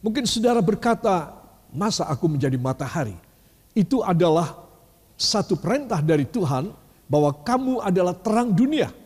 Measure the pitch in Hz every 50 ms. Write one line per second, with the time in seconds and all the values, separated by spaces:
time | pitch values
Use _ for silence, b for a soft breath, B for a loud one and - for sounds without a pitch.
0 | - 220 214 285 262 214 - 233 220 240 240 233 196 165 214 - - 240 226 -
1 | - 226 190 175 151 - - - - - - _ _ _ - 139 196 226 - -
2 | 160 - 151 117 - 170 151 139 135 139 131 127 123 131 131 - 143 123 - 175
3 | 143 107 95 87 - b b b b b b b b b b 226 196 - 277 254
4 | 208 - 180 165 175 170 156 165 170 147 - - - - - - - _ _ _
5 | _ _ _ _ - - - 214 190 - 185 147 - 156 226 277 196 233 226 160
6 | 147 151 165 151 139 - - 247 185 127 120 127 143 208 - - b b b b
7 | b b 143 147 151 147 139 147 - - 247 254 269 254 262 240 - 202 180 190
8 | 180 180 175 180 - 220 208 226 240 247 196 165 247 262 311 302 190 120 - -
9 | -